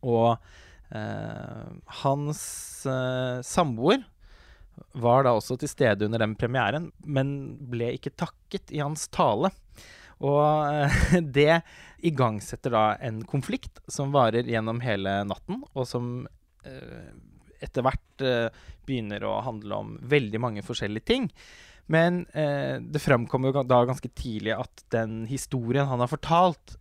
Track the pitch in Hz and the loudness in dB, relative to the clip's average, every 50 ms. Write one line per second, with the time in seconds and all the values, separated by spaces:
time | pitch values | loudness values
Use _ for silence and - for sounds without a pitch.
0 | - 127 120 113 113 117 117 113 - - - - - - - - - - - 110 | 0 2 4 4 6 4 4 2 -4 -16 -20 -20 -20 -20 -20 -20 -20 -14 -10 -8
1 | 107 107 107 104 107 110 107 104 - - - - - - - - - - - - | -8 -8 -8 -8 -8 -8 -10 -10 -12 -12 -12 -14 -14 -16 -16 -18 -18 -16 -16 -4
2 | - 143 135 143 147 147 151 - - - - - - - - - - 139 135 131 | 0 0 0 0 -2 -4 -6 -6 -8 -10 -10 -12 -12 -14 -16 -8 -6 -4 -2 -2
3 | 127 127 127 127 127 127 123 127 123 - - - 175 151 120 110 117 151 214 269 | -2 -2 -2 -2 -2 -4 -4 -6 -8 -4 0 0 0 0 0 0 4 4 4 4
4 | 247 - _ _ - - - - - - - _ - - - - - _ _ - | 2 -6 _ _ -20 -20 -20 -20 -20 -20 -20 _ -20 -20 -20 -20 -20 _ _ 0
5 | 117 120 120 131 139 127 120 107 101 - 123 123 - 143 - - 139 120 104 98 | 4 6 6 6 6 6 4 2 0 -2 -6 -4 -4 -8 -2 2 4 4 4 4
6 | 107 104 110 113 113 107 110 - - 117 120 131 120 101 113 151 175 156 - _ | 2 0 2 0 0 0 0 -2 -2 -2 0 0 0 0 0 -2 -4 -8 -12 _
7 | - 151 147 135 135 139 139 143 139 135 110 - 147 123 123 120 117 117 127 - | -10 -4 0 0 0 0 -2 -6 -8 -10 -12 -12 -10 -6 -4 -2 -2 -2 -4 -4
8 | - - - - 180 160 - _ _ _ - 190 - - - 151 147 139 156 151 | -8 -10 -6 -6 -6 -6 -6 _ _ _ -10 -10 -10 -8 -6 -4 -4 -4 -4 -6
9 | - - - - 180 139 107 101 151 190 - - - - - - - - - - | -8 -10 -2 0 2 2 4 2 2 0 -2 -4 -20 -20 -20 -20 -20 -20 -20 -20
10 | - - - _ - 139 143 147 147 151 151 151 151 143 147 151 143 143 - - | -20 -20 -14 _ -2 2 2 4 4 4 4 2 2 0 0 0 2 2 4 2
11 | - - 147 185 170 151 123 139 147 147 165 165 - - - - - - - - | 4 4 4 4 2 2 4 4 6 6 6 4 2 -2 -18 -20 -20 -20 -20 -2
12 | - 170 156 131 131 117 110 104 - - - 110 _ 131 120 110 107 107 104 - | -2 -2 2 4 2 2 2 -2 -6 -8 -12 -6 _ 0 2 4 4 4 4 2
13 | - 127 110 110 110 - - 143 127 - 220 269 - - _ - - - - - | -2 -6 -6 -6 -8 -2 -2 -2 -2 -2 -4 -6 -6 -8 _ -18 -16 -14 -6 -4
14 | 143 139 143 143 127 113 107 117 120 120 117 113 110 110 113 120 120 127 107 98 | -4 2 4 6 6 6 4 2 0 0 0 -2 0 0 -2 -2 -2 -2 -2 0
15 | 95 95 98 98 101 101 95 - - - 185 247 277 - _ - 127 - - 123 | 0 0 0 0 0 -2 -4 -8 -6 -10 -10 -10 -10 -10 _ -6 -6 -4 -4 -4
16 | 123 123 120 123 120 - - - _ _ _ _ _ - 131 131 131 117 120 - | -4 -4 -6 -8 -10 -12 -16 -20 _ _ _ _ _ -16 -16 -16 -16 -16 -16 -16
17 | - - - - - - - - _ - - - - 139 - 135 120 131 131 - | -18 -18 -20 -20 -20 -20 -20 -20 _ -20 -18 -14 -14 -6 -4 0 0 2 0 0
18 | _ _ _ _ 135 131 127 120 117 113 - - - - - - - - 135 123 | _ _ _ _ 0 0 2 2 0 -2 -4 -8 -20 -20 -20 -18 -8 -6 -4 -4
19 | 110 104 104 104 107 104 101 104 107 127 117 110 107 107 98 104 104 107 110 107 | -4 -6 -6 -6 -4 -2 -2 -2 -4 -4 -8 -8 -8 -6 -6 -6 -6 -8 -12 -12
20 | - 120 143 147 127 107 101 110 117 123 110 104 98 - 120 - - 101 104 110 | -4 0 2 2 2 0 -4 -2 -4 -4 -4 -6 -8 -8 -8 -6 -4 -4 -6 -6
21 | - - 226 262 262 160 _ - - - - - - - - - _ _ 160 160 | 0 0 0 2 2 -4 _ -10 -20 -20 -20 -20 -20 -20 -20 -20 _ _ 2 4
22 | 165 175 175 180 175 - - - 156 147 143 139 139 135 131 127 117 117 147 151 | 4 4 2 0 -4 -6 -4 -2 -2 -2 0 -2 -2 -4 -6 -6 -8 -6 -6 -4
23 | - - 143 120 120 - - 131 127 135 131 143 135 123 131 123 120 123 131 - | 2 4 4 4 4 0 -2 0 0 2 2 0 2 4 6 6 6 4 2 -4
24 | - 123 _ - - 131 110 107 104 107 110 98 120 - _ - - _ - 117 | -6 -12 _ -8 -8 -6 -6 -4 -2 -4 -4 -4 -4 -10 _ -20 -10 _ -2 0
25 | 113 110 110 113 113 110 131 131 - - - 131 117 113 123 139 143 135 131 120 | 0 0 -4 -8 -6 -6 -6 -6 -6 -4 -4 -4 -2 0 2 2 2 0 0 0
26 | 123 120 - 151 - - 165 170 185 185 160 - _ - - - | 0 -2 -2 -4 0 2 4 6 6 4 2 -2 _ -20 -20 -20